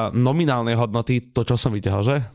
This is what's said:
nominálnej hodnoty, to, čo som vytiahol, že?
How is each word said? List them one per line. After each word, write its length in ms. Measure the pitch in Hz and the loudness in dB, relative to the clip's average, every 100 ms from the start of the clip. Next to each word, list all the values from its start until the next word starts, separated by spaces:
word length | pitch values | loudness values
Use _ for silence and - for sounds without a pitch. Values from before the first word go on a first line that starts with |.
| 110 | 0
nominálnej 640 | 120 127 160 156 123 117 117 | 2 2 2 2 0 0 0
hodnoty, 560 | 117 117 113 123 - | 0 -2 0 -2 0
to, 80 | 123 | -2
čo 160 | 117 123 | 0 0
som 160 | 127 | 0
vytiahol, 320 | 104 95 101 110 | -2 -2 0 0
že? 100 | 143 113 | 0 -4